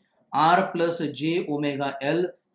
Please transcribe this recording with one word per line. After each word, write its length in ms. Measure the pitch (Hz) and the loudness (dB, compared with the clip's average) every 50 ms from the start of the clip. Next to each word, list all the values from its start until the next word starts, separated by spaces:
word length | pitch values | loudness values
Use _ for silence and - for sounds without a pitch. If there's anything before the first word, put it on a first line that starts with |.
| _ _ _ _ _ - | _ _ _ _ _ -4
R 360 | - 139 156 165 180 185 190 | 0 2 4 6 6 4 2
plus 320 | 190 - 170 170 170 170 - | 2 0 0 0 0 0 -2
J 480 | 160 143 139 123 147 160 170 135 - 156 | -4 -4 -4 -4 -2 -2 -2 -2 -2 -2
omega 480 | 147 147 151 143 139 135 139 139 135 - 135 | -4 -2 -2 -2 -2 -2 -4 -4 -4 -4 -2
L 240 | 143 156 175 180 180 - _ _ _ | 0 0 0 0 -2 -4 _ _ _